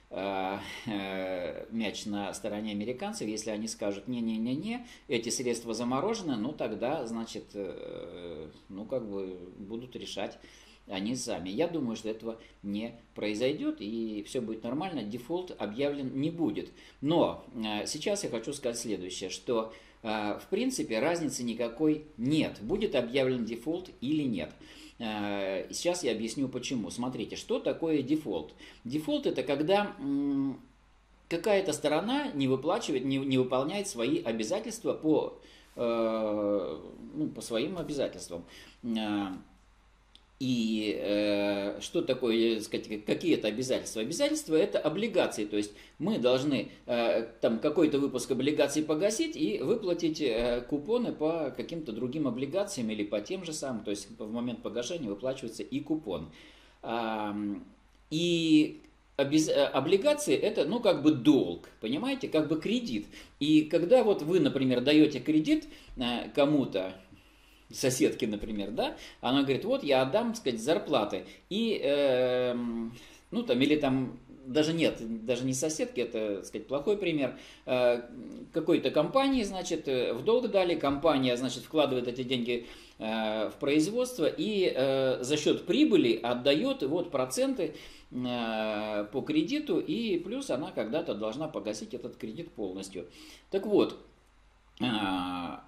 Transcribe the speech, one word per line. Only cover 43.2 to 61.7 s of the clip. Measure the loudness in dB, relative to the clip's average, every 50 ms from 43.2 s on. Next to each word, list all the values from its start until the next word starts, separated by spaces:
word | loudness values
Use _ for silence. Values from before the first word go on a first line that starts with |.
| 2 2 2
это | 2 2 0
обязательства? | -2 -2 0 0 0 -2 -2 -4 -4 -4
Обязательства — | -4 -2 0 0 0 0 0 0 0 2 4
это | 4 4 4 2 0
облигации, | 0 0 0 0 -2 0 2 2 2 2 0 -2 -4
то | -2 0
есть | -2 -2 -2 -6 -14 -20 -18 -8
мы | -4 -2 0 2
должны, | 4 4 4 4 4 4 2 0 0 -2 -4 -10 -10 -4
э, | -2 0 2 2 2 2 2 0 -2 -4 0
там, | 0 2 2 2
какой-то | 0 2 4 4 4 4 4 4
выпуск | 2 0 0 -2 -2 -2
облигаций | 0 2 2 2 4 4 2 2 2 0 0
погасить | 0 0 2 2 2 2 0 -2 -2 -2
и | -2 -2 -2 0 0
выплатить, | 0 0 0 0 0 -2 0 0 0 0 0 0
э, | 0 0 2 2 2 2 0 -2 -2 -2
купоны | -4 -4 -2 0 0 0 0 -2
по | -2 0 0 0 0 0 -2 -4 -4
каким-то | -6 -8 -6 -6 -8 -6 -6
другим | -6 -4 -4 -4 -2 0 0
облигациям | 0 0 -2 -2 -2 -2 -2 -2 -2 -4 -4 -2 -2
или | -2 -2 -2
по | -2 -2 -4
тем | -2 -4 -6 -6 -6
же | -6
самым, | -8 -6 -6 -6 -6 -4 -4
то | -4
есть | -4 -4 -6 -10 -12
в | -12 -10 -6
момент | -6 -4 -4 -4 -4 -6
погашения | -6 -6 -4 -4 -4 -4 -4 -4 -4 -4
выплачивается | -4 -4 -4 -4 -4 -4 -6 -10 -8 -8 -8
и | -6 -6 -4
купон. | -2 -2 -4 -2 -2 -4 -6 -6 -6 -10 -14 -20 -20 -20 -20 -20 -20 -20 -20 _ -8
Ам, | -4 -2 -2 -2 -2 -2 -2 -2 -2 -4 -2 -2 -4 -4 -6 -10 -14 -20 _ _ _ _ _ _ -4
и | -2 0 2 2 2 4 6 6 8 8 6 4 0 -10 -18 -20 _ _ _ _ _
обез-, | -2 0 4 4 4 4 4
э, | 4 4 4
облигации — | 4 4 2 2 4 4 4 6 4 2 2 2 2 2
это, | 4 2 2 2 2 0
ну, | 0 0 2
как | 4 4 4 6 6
бы | 4
долг, | 4 6 6 6 6 6 6 2 -2 -6 -10 -16